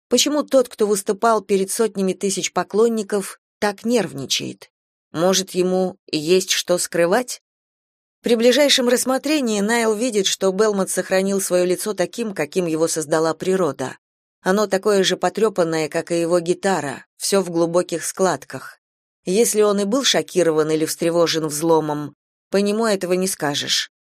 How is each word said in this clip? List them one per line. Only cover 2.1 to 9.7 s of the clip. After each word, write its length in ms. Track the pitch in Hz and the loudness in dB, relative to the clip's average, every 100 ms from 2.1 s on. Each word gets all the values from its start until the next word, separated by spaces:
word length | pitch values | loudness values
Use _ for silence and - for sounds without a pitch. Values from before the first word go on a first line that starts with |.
тысяч 400 | 185 196 190 - | -2 -4 -4 -4
поклонников, 880 | 185 175 202 233 226 202 208 190 - _ _ | -4 -2 2 2 0 -4 -4 -4 -12 _ _
так 260 | 208 196 | -4 -4
нервничает? 880 | 226 240 170 139 127 - 135 127 - _ _ _ _ | 0 0 0 -6 -6 -4 -6 -12 -18 _ _ _ _
Может, 420 | - 180 185 190 | -2 0 0 -2
ему 440 | 185 180 185 185 - _ | -2 0 0 -2 -6 _
есть 440 | 156 151 185 185 | -4 2 2 2
что 280 | - - 180 | -4 -2 -2
скрывать? 600 | - 170 170 220 247 - _ _ _ _ _ _ _ _ | -2 0 2 2 -2 -10 _ _ _ _ _ _ _ _
При 140 | - 226 | 2 4
ближайшем 520 | 240 247 285 - 247 | 6 6 4 4 2
рассмотрении 720 | 247 247 262 277 311 240 208 | 2 2 -2 0 0 0 0
Найл 340 | 202 | 0